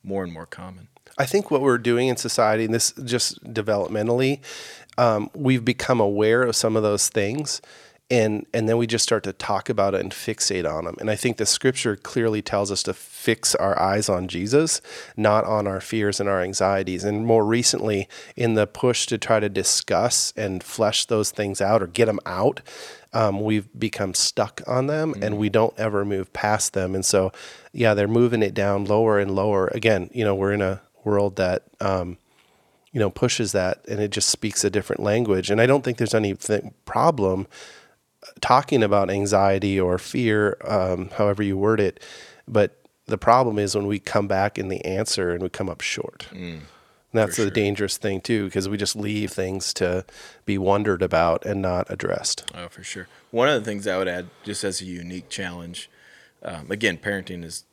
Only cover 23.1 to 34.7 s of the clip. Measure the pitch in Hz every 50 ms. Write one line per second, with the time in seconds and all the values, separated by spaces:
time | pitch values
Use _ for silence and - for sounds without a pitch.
23.1 | - 113 113 104 98 98 107 110 107 107 101 - - 120 113 107 - - 101 95
24.1 | 92 - - - - - 107 98 _ - - - 127 127 131 143 151 156 160 160
25.1 | 139 98 101 107 107 104 107 104 98 110 113 - - - 110 110 104 98 101 101
26.1 | 101 95 95 _ _ - - 104 107 104 - - - 98 92 92 95 95 92 -
27.1 | - 98 95 95 - - - - - - - - - - 120 110 107 101 101 101
28.1 | 113 117 123 120 120 113 107 98 - 110 98 101 98 101 101 98 104 107 113 110
29.1 | 104 101 101 98 95 95 98 107 101 95 95 - - 127 110 113 107 92 90 -
30.1 | - 123 110 104 98 95 95 98 104 104 98 92 95 92 _ _ _ _ _ 107
31.1 | 104 101 101 101 95 98 95 90 92 - _ _ _ _ 104 98 95 92 87 90
32.1 | 87 _ _ _ _ _ _ _ _ _ _ _ _ _ _ _ - 127 104 95
33.1 | - - 127 120 - - 113 98 - 98 92 92 - - - - 113 101 104 104
34.1 | - 104 - - - - - 107 - - - 101